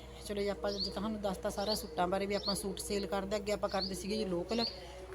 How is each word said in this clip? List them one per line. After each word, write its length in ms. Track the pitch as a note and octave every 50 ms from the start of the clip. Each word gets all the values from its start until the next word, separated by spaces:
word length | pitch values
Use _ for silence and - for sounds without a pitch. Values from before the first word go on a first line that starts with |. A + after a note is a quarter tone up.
| - - - - -
ਚਲੋ 160 | - G#3 G3+ G3+
ਜੀ, 60 | G3+
ਆਪਾਂ 220 | G3 G3 - G#3
ਅੱਜ 180 | G3+ G3 F#3+ F#3+
ਤੁਹਾਨੂੰ 320 | - G3+ F#3+ A3 A3 G#3
ਦੱਸਤਾ 280 | G3+ G3+ F#3 - - G#3
ਸਾਰਾ 260 | - - G3 G3 G#3+
ਸੂਟਾਂ 340 | - - G3+ - - F3 F3
ਬਾਰੇ, 180 | F#3+ G3 G3
ਵੀ 80 | G3 G3+
ਆਪਾਂ 200 | G3 G3+ - G3
ਸੂਟ 240 | - - G3+ F#3 -
ਸੇਲ 280 | - - G#3 G3+ G3+
ਕਰਦੇ। 300 | F#3+ - G3 F#3+ G3 G#3+
ਅੱਗੇ 160 | G#3+ G3+ G3+ G#3
ਆਪਾਂ 160 | G3+ - G3+
ਕਰਦੇ 260 | G3+ G3 F#3+ F#3+ F#3+
ਸੀਗੇ 220 | F3+ - G3 G#3
ਜੀ 80 | A3 G#3+
ਲੋਕਲ, 400 | F#3+ F3+ E3+ F3 - A3+ A#3 A#3 - - - - - - - - -